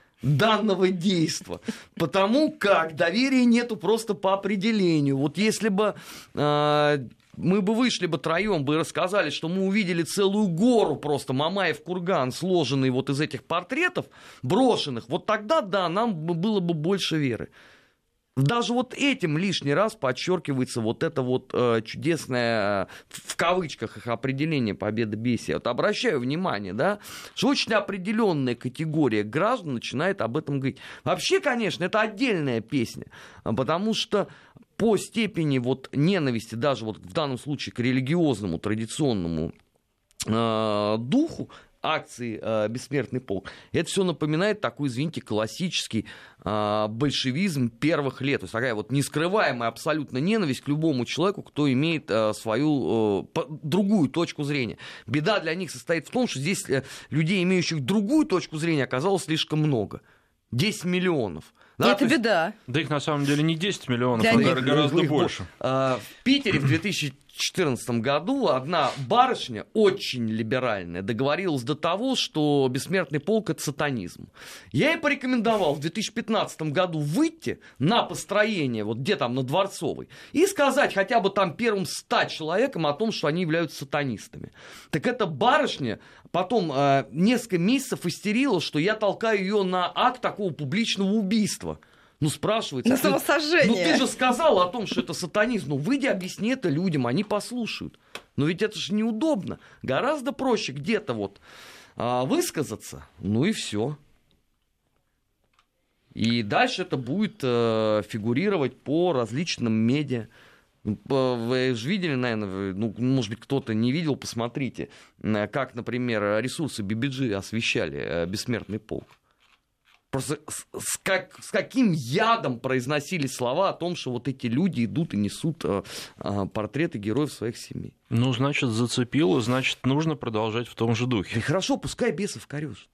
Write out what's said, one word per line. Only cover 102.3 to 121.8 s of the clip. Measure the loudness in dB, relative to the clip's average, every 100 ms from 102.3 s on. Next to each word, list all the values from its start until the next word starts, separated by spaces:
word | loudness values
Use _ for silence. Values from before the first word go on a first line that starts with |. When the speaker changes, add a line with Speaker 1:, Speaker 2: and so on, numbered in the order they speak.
| 0 0 -4 -6 -6 -12 -16 -18 _
Speaker 1:
ну | -2 2 2
и |
все. | 0 -4 -4 -4 -6 _ _ _ _ _ _ _ _ _ _ _ _ _ _ _ _ _ _ _ _ _
И | -2 0 0
дальше | 0 2 2 0
это | -4 -4
будет, | -4 -2 -2 -2
э, | 0 2 2 2 2 0 -2
фигурировать | -4 -2 0 0 0 -2 -4
по | -4 0 2
различным | 0 -2 -2 -4 -2 0
медиа. | 2 4 2 0 -4 -6 -16 -20 -20 _ _
Ну, | -6 -6
по-, | -2 0 2 0
вы | 0 0 0 -2
же | -2
видели, | -2 -2 -2
наверное, | -2 -2 -4
вы, | -4 -4
ну, | -2 -4 -2
может | 2 2 0
быть, | -6
кто-то | -4 -4 0
не | 0 0
видел, | 0 -2 -4
посмотрите, | -6 -4 -4 -4 -6 -6 -10 -12 -20 _
э, | -2 -2 0
как, | -2 -4 -6
например, | -6 -4 -2 0 0 0
ресурсы | -2 -4 -6 -4
би | -4 -2
би | -2
джи | -2 -2
освещали, | -2 -4 -4 -2 -2 -2 -4
э, | -4 -2 -2
"Бессмертный | -4 -4 -6 -4 -10
полк". | -8 -12 -12 _ _ _ _ _ _ _ _ _ _
Просто | -8 -6 -8 -8
с, | -12 -12 -10
с | -6 -6
как, | 0 -2 -2 -16
с | -4
каким | -4 -2 2